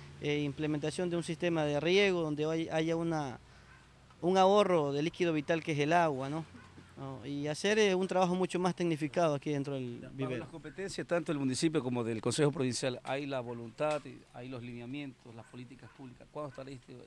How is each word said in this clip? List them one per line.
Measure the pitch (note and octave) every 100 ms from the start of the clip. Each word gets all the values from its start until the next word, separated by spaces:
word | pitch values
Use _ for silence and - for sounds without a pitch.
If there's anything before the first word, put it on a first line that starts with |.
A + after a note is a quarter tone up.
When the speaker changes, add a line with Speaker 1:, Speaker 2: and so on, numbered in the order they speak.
| - -
Speaker 1:
eh, | D3 D3
implementación | D3 C#3 D3+ D3+ D3+ E3 F3+
de | E3+
un |
sistema | E3 D#3+ F3 D#3+
de | D3+ D3
riego | D#3 F#3+ G3+ F3+
donde | D#3 D3 D3+
hay, | E3 E3
haya | D#3+ D#3+ E3
una, | E3+ D#3 C#3 A2+ - - - - - - - -
un | E3 F#3+
ahorro | F#3+ G#3 F#3+ F3 C#3+
de | C#3
líquido | D#3+ - F3
vital | D#3 C#3+ E3
que | E3+
es | D3
el | D3
agua, | F3 E3 C3 C3+
¿no? | D#3 D#3 - - - - -
¿No? | C3+ C3 B2
Y | C#3+ D3
hacer, | D3+ G3 G#3+
eh, | G#3
un | F#3 F#3+
trabajo | F3+ F#3
mucho | F3+ F3+ F3+
más | F3+
tecnificado | E3+ F3 D3+ D3+ - E3+
aquí | C#3+ D3+
dentro | C#3+ C#3
del | C#3 B2 A#2+
Speaker 2:
Bajo | B2+
Speaker 1:
vivero. | C3 C3 B2
Speaker 2:
las | A#2+
competencias | E3 D3+ - F#3+ - D3
tanto | F3 D#3+
del | D3
municipio | C3+ B2+ E3 D#3
como | B2+ B2
del | A2+ A2+
Consejo | B2 A#2 D3
Provincial, | C#3 B2+ A#2 C3+ B2
hay | - C3+ C#3+
la | C3+
voluntad, | A#2+ A#2+ A#2 A2 D3+ D3+ C3+ B2+ -
hay | B2 B2+
los | B2+
lineamientos, | A#2+ A#2+ A#2+ C#3+ C#3+ B2 -
las | A#2 A2+
políticas | B2 B2+ B2+ B2+ -
públicas. | C3 - B2+
¿Cuándo | D3+ D3
estará | C3 C3+
este, | C3 - B2